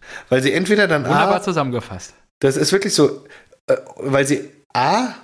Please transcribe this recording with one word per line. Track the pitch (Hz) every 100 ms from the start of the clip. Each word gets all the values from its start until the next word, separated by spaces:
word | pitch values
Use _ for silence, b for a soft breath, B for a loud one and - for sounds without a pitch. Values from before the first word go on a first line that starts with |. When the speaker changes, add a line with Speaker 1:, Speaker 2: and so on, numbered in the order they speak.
| B B -
Speaker 1:
Weil | 131
sie | 139
entweder | 208 185 208 190
dann | 151 135
Speaker 2:
Wunderbar | 143 180 202
Speaker 1:
A, |
Speaker 2:
zusammengefasst. | 190 165 135 120 - 92 - _ _ _
Speaker 1:
das | 135 135
ist | 147
wirklich | 196 196
so, | - 147 147 - B B _ -
äh, | 131 - -
weil | 139 135 139
sie | 143 - - _
A, | - 135 202 247 -